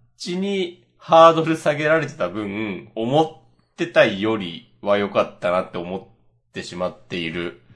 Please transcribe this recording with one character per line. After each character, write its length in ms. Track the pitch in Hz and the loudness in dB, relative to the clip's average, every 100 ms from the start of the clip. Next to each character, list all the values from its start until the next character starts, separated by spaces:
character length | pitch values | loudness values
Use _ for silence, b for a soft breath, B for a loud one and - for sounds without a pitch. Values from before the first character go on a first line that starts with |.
| _ _ | _ _
じ 200 | 175 180 | -8 -4
に 500 | 202 196 170 - _ _ | -2 -2 -4 -8 _ _
ハ 340 | - 165 165 | 4 8 8
ー 20 | |
ド 100 | 160 | 6
ル 120 | 160 156 | 0 -2
下 180 | 156 | -2
げ 120 | 147 156 | -2 0
ら 120 | 160 | 0
れ 80 | 143 | 0
て 80 | |
た 140 | - 90 | -4 -6
分、 640 | 104 101 104 107 85 - | -4 -6 -6 -6 -8 -10
思 280 | 113 117 147 | -6 0 2
っ 520 | 156 - _ _ _ | 0 -4 _ _ _
て 140 | - 170 | -8 0
た 180 | 165 117 | 2 2
よ 300 | 95 107 107 | 2 -2 -2
り 360 | 87 82 - _ | -6 -12 -18 _
は 160 | 101 101 | -2 0
良 100 | 101 | 0
か 120 | 107 | -2
っ 140 | 101 - | -2 -4
た 120 | 98 | -2
な 120 | 90 | -2
っ 80 | 90 | -2
て 80 | 90 | -8
思 180 | 87 95 | -8 -10
っ 560 | - _ _ _ _ | -12 _ _ _ _
て 100 | 92 | -14
し 140 | - 87 | -12 -8
ま 120 | 90 | -8
っ 180 | - - | -8 -10
て 100 | 90 | -8
い 140 | 82 | -6
る 300 | 85 85 - _ | -6 -8 -10 _